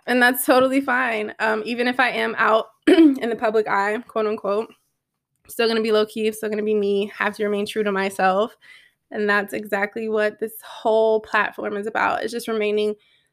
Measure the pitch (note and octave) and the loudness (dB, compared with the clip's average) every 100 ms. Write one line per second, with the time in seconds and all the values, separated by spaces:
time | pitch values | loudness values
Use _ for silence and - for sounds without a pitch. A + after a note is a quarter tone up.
0 | - B3 B3 B3+ - B3+ C4 C4+ C#4 B3 | 0 4 4 2 2 4 4 2 0 0
1 | B3+ G#3+ G#3+ - A3 A3 A3 A#3+ B3 B3 | -2 -4 -6 -4 -2 -2 -4 -2 -2 0
2 | B3 G#3+ A3+ - G#3+ A3 - _ - E4 | 0 0 -2 0 2 2 0 _ 4 8
3 | D#4 C4 A#3 A3 A3+ A3 G#3+ G3+ G3+ A3 | 8 6 -2 -2 0 0 0 0 0 -4
4 | - A3+ G#3+ G#3+ F#3+ G3+ - _ _ _ | -6 -4 -2 -2 -2 -4 -4 _ _ _
5 | _ _ _ _ - - A3+ A3+ A3 G#3+ | _ _ _ _ -10 -2 0 0 2 2
6 | G#3+ A3+ A3 G#3+ G#3+ G#3+ G#3+ G#3+ G3+ G3+ | 0 -2 -4 -4 -6 -4 -2 0 0 -2
7 | G3+ - G#3 G#3 G#3 G3+ G#3 A3 G#3 F#3+ | -2 -4 -4 -2 -4 -2 -4 -4 -2 -2
8 | F#3+ G3 F#3+ F#3+ A3 - - - _ _ | -2 0 2 2 -2 -6 -20 -20 _ _
9 | _ G#3+ G#3 G3+ G3+ A3 G#3+ G3 G3+ A#3 | _ -4 0 0 -2 -8 -4 -4 -4 -6
10 | A3 G#3+ G#3+ G#3 A3 - - - A3+ A3 | -4 0 -2 -2 -10 -10 -20 -4 0 4
11 | A3 A3 A3 G#3+ G3+ - G#3 G3+ G#3+ - | 4 2 0 0 0 -4 -6 -6 -4 -2
12 | G3+ - A3+ A#3 A#3 A3 G#3 G#3 G#3 G#3 | 0 0 -4 -6 -6 -2 -2 0 -2 -4
13 | _ _ _ | _ _ _